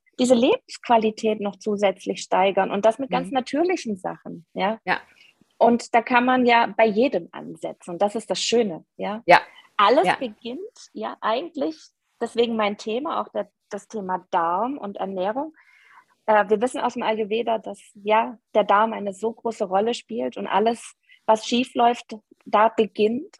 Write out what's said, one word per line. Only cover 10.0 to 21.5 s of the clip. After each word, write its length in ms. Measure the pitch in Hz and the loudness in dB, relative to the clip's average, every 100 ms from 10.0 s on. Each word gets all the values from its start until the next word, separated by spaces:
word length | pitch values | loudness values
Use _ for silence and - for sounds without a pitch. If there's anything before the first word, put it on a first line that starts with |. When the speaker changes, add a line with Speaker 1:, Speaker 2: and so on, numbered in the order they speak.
| 370 | 2
Speaker 2:
Ja. 100 | - | 0
Speaker 1:
beginnt 720 | 262 208 233 269 427 - - | -4 -10 -12 -12 -14 -18 -18
ja 240 | - 214 - | -10 -10 -6
eigentlich, 560 | 208 233 339 294 302 320 - _ _ - | -4 -4 -4 -6 -6 -8 -16 _ _ -10
deswegen 340 | 226 226 233 226 | -6 0 0 0
mein 220 | 208 208 | -2 -4
Thema, 440 | - 220 311 - | -6 -6 -4 -6
auch 60 | 208 | -6
der, 200 | 214 202 _ _ | -6 -8 _ _
das 180 | 202 - | -14 -12
Thema 380 | 220 185 185 - | -10 -6 -6 -4
Darm 460 | 185 165 180 240 285 | -2 0 -2 -4 -6
und 200 | 202 202 | -10 -8
Ernährung. 560 | 196 190 185 233 320 - _ _ _ _ _ _ - | -8 -4 -4 -4 -8 -12 _ _ _ _ _ _ 2
Äh, 220 | 214 196 | 2 4
wir 120 | 214 | 0
wissen 180 | 247 277 | 0 -2
aus 120 | 240 | -6
dem 100 | 247 | -4
Ayurveda, 540 | 214 220 214 220 233 220 | -4 -2 -2 -4 -2 -4
dass 200 | 202 202 _ 208 | -6 -16 _ -10
ja 420 | 202 214 240 226 _ 220 | 0 2 0 -6 _ 0
der 80 | |
Darm 300 | 202 202 226 | 4 4 2
eine 200 | 208 202 | -2 -8
so 180 | 190 220 | -6 -6
große 320 | 233 233 220 196 | -6 -8 -6 -2
Rolle 280 | 190 220 | 0 0
spielt 440 | 233 - 226 254 240 | -2 -6 -6 -6 -6
und 100 | 202 | -4
alles, 480 | 185 220 240 - - _ _ - | 0 0 -2 -8 -20 _ _ 0
was 200 | 220 | 0
schief 280 | - | 0